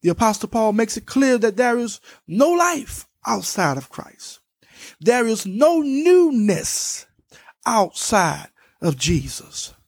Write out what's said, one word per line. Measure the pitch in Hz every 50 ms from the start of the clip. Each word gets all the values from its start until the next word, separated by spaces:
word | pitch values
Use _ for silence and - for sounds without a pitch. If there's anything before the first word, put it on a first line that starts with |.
| _
The | 170
Apostle | 170 - 233 226 214 - - 208
Paul | - 233 220 220 208
makes | 208 233 - -
it | 233 -
clear | - - 262 269 269 254 240
that | 208 226 208
there | 190 247 247 233 240
is | 240 226 202 - _ - - _ _ -
no | 160 202 269 311
life | 349 349 349 349 349 285 - - - - - _ _ _ _
outside | - 226 208 175 - - - 185 151 135
of | 135 127 -
Christ. | - - - - _ _ - - - _ _ _ _ _ _ _ _ - - - - _
There | 151 180 254 254 240
is | 226 220 202 -
no | 196 185 208 285 311 339 330
newness | 302 285 262 277 302 339 359 359 349 320 285 240 208 208 190 160 160 - - - - - - - - _ _ _ _ _ _ - _ - _ _ _
outside | - 233 220 196 165 _ - - - - 208 185 160 147 147 - - _ _ _ _ _ _ -
of | 170 147
Jesus. | 127 - 143 175 147 135 135 - - - - - - - - - _ _